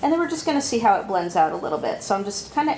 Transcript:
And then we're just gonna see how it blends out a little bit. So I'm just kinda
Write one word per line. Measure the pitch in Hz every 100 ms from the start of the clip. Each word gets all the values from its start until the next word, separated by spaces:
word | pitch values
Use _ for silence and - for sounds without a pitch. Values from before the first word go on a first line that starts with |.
And | 285
then | 330
we're | 339
just | 320 -
gonna | 285
see | 277 233
how | 220 190
it | -
blends | 185 175
out | 170 156
a | 175
little | - 151
bit. | 240 -
So | -
I'm | 196
just | 202 - -
kinda | 294 302